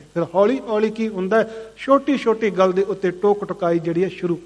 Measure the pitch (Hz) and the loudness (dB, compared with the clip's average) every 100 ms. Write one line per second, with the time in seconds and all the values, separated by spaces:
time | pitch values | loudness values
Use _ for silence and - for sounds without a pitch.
0 | - 170 165 175 208 262 - 214 220 220 | -8 -4 0 2 2 2 -2 0 0 0
1 | 220 190 185 226 220 - - - - 277 | -4 -4 0 2 0 -6 -16 -6 2 2
2 | 277 269 233 220 220 180 190 180 196 190 | 2 0 0 0 0 2 2 2 -2 -2
3 | 185 175 208 202 180 175 170 170 165 165 | -4 0 2 2 -2 -4 -2 0 -2 -2
4 | 185 - 180 165 | -2 -2 -4 -4